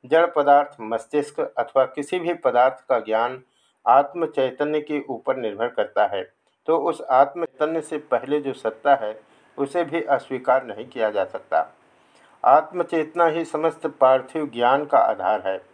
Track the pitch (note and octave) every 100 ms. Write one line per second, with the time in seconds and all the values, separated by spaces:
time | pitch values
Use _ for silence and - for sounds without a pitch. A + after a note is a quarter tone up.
0 | B2+ D#3+ E3+ D#3 C#3+ C#3+ C#3+ - A2 A2+
1 | - D3+ C#3+ - D3 - A#2 C3+ C3 -
2 | C#3+ F3+ E3+ E3 C3 A#2+ C3 C3 _ B2
3 | G#2+ A2 A#2+ B2+ _ _ _ _ G#2+ C3
4 | C#3+ F3 D#3 D3 C3 C3 D3+ D3+ D3+ D3
5 | C#3 B2 C#3 C3 A2 G2+ D#3+ C3+ G2+ -
6 | G2+ G2 F#2 _ _ _ - D#3+ D#3+ D3+
7 | - B2+ C#3+ F3 E3 - D3+ E3 D3+ D3+
8 | - A#2+ C3 D3 C#3 C3 A2 - D3 C#3
9 | G#2+ A2 _ _ _ - C#3 F3 D#3+ E3
10 | C#3+ C3+ - C3 C3 C3 B2+ G#2 A#2+ C3
11 | G#2+ G#2 F#2+ F#2 - D#2+ - _ _ _
12 | _ _ _ _ A#2 C#3+ D3+ F3+ E3+ E3
13 | D#3 E3+ E3+ D#3+ E3 D#3 D#3+ D3+ D#3+ C#3
14 | C3 C3 C3 D#3+ D3 A#2+ A#2+ C#3 D3 C3+
15 | - G2+ F#2 G#2+ F#2+ F#2+ _